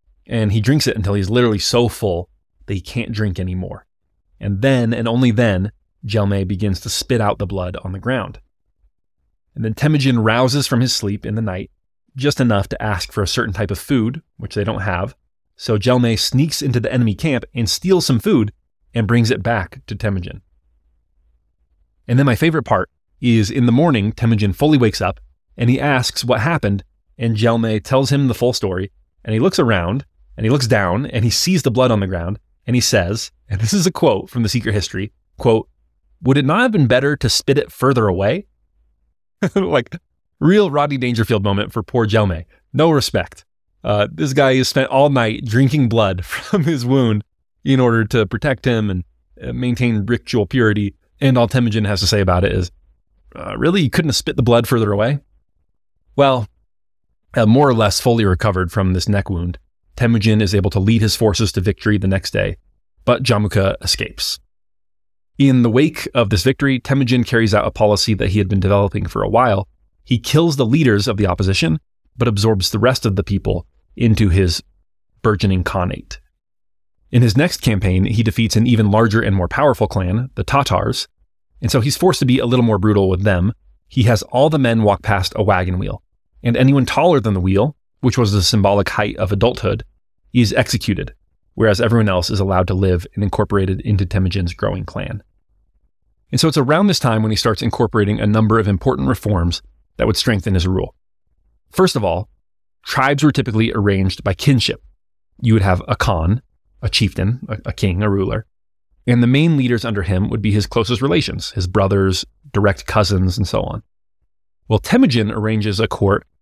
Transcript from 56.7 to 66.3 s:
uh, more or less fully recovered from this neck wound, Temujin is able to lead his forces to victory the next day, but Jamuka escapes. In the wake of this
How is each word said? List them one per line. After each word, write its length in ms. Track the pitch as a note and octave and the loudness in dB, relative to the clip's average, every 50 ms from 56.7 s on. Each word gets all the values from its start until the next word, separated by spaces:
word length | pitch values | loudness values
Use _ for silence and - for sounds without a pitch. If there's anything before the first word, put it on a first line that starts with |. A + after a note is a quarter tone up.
| _ _ _ _ _ _ _ _ _ _ _ _ - | _ _ _ _ _ _ _ _ _ _ _ _ -2
uh, 100 | B2+ A2+ | 2 4
more 220 | G#2+ A2+ C3+ D3 C#3 | 4 6 6 6 4
or 60 | B2 | 4
less 260 | A2 G#2+ G2+ - - | 2 2 0 0 0
fully 260 | - B2+ A#2 A#2 G#2+ | 0 0 2 2 2
recovered 460 | G2 F2+ - - G#2+ F#2 F#2 F#2 E2+ | 2 0 2 0 0 0 0 -2 -2
from 220 | - G#2 F#2+ F#2 F#2 | -2 -2 0 0 0
this 160 | F#2 - - | -2 0 0
neck 200 | G#2 G2 G2 - | -2 -2 -2 -4
wound, 280 | F#2+ E2+ F2 F2 F2 - _ _ _ _ _ _ _ | -6 -6 -4 -6 -8 -10 _ _ _ _ _ _ _
Temujin 460 | - B2 A2+ A#2 A2 G2 A2+ G#2+ G#2+ | -2 0 2 2 2 2 2 2 2
is 140 | G#2+ F2 G2+ | 2 2 0
able 140 | G2+ F2+ G2+ | 0 0 0
to 80 | - G2+ | 0 0
lead 220 | F#2+ G#2+ A#2 A2 | 2 2 2 2
his 140 | A2 G#2+ - | 2 0 0
forces 360 | - A#2 G#2+ F#2+ - A2+ G2 | 2 0 0 2 2 -2 -2
to 100 | - G2 | -2 -2
victory 360 | F2+ G#2 F#2+ _ - G#2+ G#2 G2 | -2 -2 -4 _ -2 0 0 0
the 100 | F#2+ F#2+ | 0 0
next 240 | F#2+ F#2+ - - | -2 -2 -4 -4
day, 260 | - G2 - - G2+ - _ _ _ _ _ _ _ _ - | -4 -4 -4 -4 -6 -10 _ _ _ _ _ _ _ _ -2
but 180 | - B2 - C3 | 0 0 0 2
Jamuka 520 | A2+ A2+ G#2 G#2 G#2 - G#2 F#2+ - - - | 0 0 0 0 0 0 0 0 0 -2 -4
escapes. 580 | - - - - - - - - - - - - _ _ _ _ _ _ _ _ _ _ _ _ _ _ _ _ _ _ _ - | -4 -4 -4 -4 -4 -10 -8 -10 -8 -8 -8 -10 _ _ _ _ _ _ _ _ _ _ _ _ _ _ _ _ _ _ _ 2
In 260 | C#3 C3+ B2+ B2 A#2+ | 4 4 6 6 4
the 60 | A#2 | 4
wake 380 | A2 B2+ D3+ D3+ - - - - - | 4 4 2 2 0 -4 -12 -6 0
of 160 | B2 A#2 | 0 0
this 140 | G2+ | 2